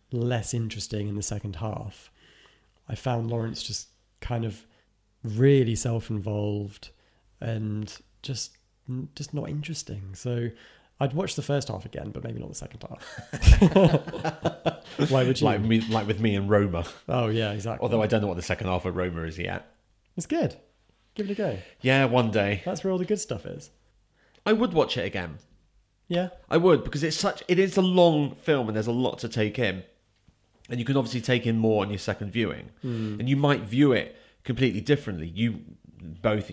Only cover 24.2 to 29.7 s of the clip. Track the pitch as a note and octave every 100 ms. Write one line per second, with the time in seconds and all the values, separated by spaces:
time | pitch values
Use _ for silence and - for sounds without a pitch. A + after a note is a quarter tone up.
24.2 | _ _ G#3 G#3+ G3+ E3 B2+ B2 F#2 F#2+
25.2 | E2+ D2+ - _ _ _ _ _ - F3
26.2 | F3+ - - E3+ F3+ C#3+ - C#3+ D#3 -
27.2 | G3 - - F3+ F#3+ G3 F#3 F3+ E3+ D3+
28.2 | C#3+ - - C#3+ A2 G#2+ A2 A#2+ B2 -
29.2 | A2+ A#2 G#2+ A2+ G#2+